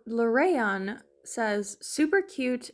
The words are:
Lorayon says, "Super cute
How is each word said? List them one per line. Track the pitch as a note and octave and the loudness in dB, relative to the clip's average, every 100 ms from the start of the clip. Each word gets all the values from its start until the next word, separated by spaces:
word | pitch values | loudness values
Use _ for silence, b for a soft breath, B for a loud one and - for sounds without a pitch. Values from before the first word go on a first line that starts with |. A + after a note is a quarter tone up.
| A3 | -4
Lorayon | A#3 A#3 A#3+ F#4 D4 G#3 G3 F#3+ A3+ - _ - | 0 2 4 4 2 0 -2 -4 -8 -14 _ -10
says, | - A3 G#3 G3+ - | -4 0 0 -4 -8
"Super | - - D#4 G4 | -6 0 2 2
cute | - - B3+ B3 - | 0 -2 -2 -2 -6